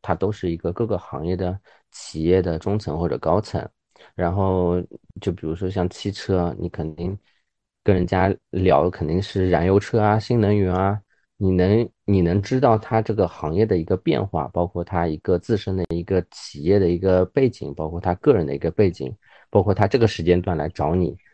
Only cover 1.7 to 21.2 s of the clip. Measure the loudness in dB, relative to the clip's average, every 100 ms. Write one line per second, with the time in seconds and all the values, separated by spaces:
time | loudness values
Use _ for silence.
1.7 | _ _ -20 -14 -4 2 2 2 -2 -2
2.7 | -4 -4 -4 -4 -2 0 0 0 -6 -8
3.7 | _ _ _ -20 -4 -2 0 0 2 0
4.7 | -2 -4 -14 _ -8 -6 -6 -6 -6 -4
5.7 | -2 -4 -4 -8 -8 -2 0 0 -4 -10
6.7 | -8 -10 -8 -8 -8 _ _ _ _ _
7.7 | _ 0 2 2 2 2 0 -4 0 4
8.7 | 4 2 -2 -2 -2 -2 -2 0 2 4
9.7 | 2 2 0 2 2 0 2 2 2 2
10.7 | 2 0 -2 _ _ _ -4 0 4 4
11.7 | 4 0 _ 0 2 4 2 0 2 4
12.7 | 2 2 -2 0 0 0 -2 -4 0 2
13.7 | 0 0 -2 0 -2 -2 -4 -4 -2 -4
14.7 | -4 -6 -4 -2 -4 -2 -2 0 -4 -2
15.7 | -4 -4 -6 -2 -2 -2 -12 -20 -8 0
16.7 | 2 4 2 2 2 2 2 0 0 -12
17.7 | -8 -8 -4 -2 0 2 2 2 -2 -4
18.7 | 2 0 0 -10 -12 _ _ _ 0 2
19.7 | 2 2 4 2 0 2 2 2 -4 -4
20.7 | -4 -2 0 -2 -4